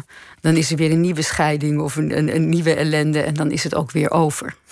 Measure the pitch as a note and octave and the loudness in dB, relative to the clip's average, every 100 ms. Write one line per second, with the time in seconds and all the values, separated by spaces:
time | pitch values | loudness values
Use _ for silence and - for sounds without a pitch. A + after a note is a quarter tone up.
0 | - - - - D#3+ D#3+ D3+ D#3 D#3 E3 | -8 -18 -20 -2 2 2 2 0 2 4
1 | F3+ D#3 D#3 - D3+ D3 D3+ D3 D3 D#3 | 2 0 -4 0 0 0 0 0 -2 -2
2 | D3+ D3+ D3+ D#3+ D#3+ E3+ D#3+ D3+ D#3 D#3 | -2 0 0 0 2 2 2 0 0 0
3 | D3+ D3+ D#3+ D3+ D3+ D3+ E3 D#3 C#3+ D#3+ | 0 0 -2 -2 -2 -2 -2 -4 -2 -2
4 | D3+ E3 D#3 - - - _ | 0 2 2 -2 -10 -14 _